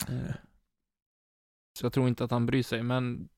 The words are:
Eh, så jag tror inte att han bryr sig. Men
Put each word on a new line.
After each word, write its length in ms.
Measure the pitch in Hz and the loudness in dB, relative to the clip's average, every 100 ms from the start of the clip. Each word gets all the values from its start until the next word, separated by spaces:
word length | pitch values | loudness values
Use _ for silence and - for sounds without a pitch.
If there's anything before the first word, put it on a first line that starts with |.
| - | -6
Eh, 260 | 127 127 127 - _ _ _ _ _ _ _ _ _ _ _ _ - | -6 -6 -8 -12 _ _ _ _ _ _ _ _ _ _ _ _ -4
så 80 | 123 | 0
jag 60 | |
tror 160 | 135 127 | 4 2
inte 160 | 117 | 2
att 60 | 123 | 0
han 160 | 120 117 | 2 2
bryr 160 | 135 | 2
sig. 200 | 120 113 | 2 -2
Men 460 | 120 127 123 120 - | 0 0 -2 -4 -10